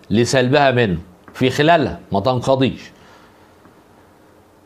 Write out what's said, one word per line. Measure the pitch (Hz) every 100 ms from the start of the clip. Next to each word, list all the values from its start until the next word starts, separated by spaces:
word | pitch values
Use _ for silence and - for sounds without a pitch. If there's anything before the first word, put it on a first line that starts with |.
| -
لسلبها | 104 120 135 123 143 143
منه | 123 113 82 - - -
في | - 131
خلالها | 127 147 170 117 87 -
ما | 185
تنقضيش. | 98 127 123 135 131 80 - - - - - _ _ _ - _ _ _ _ _ _ _ _ _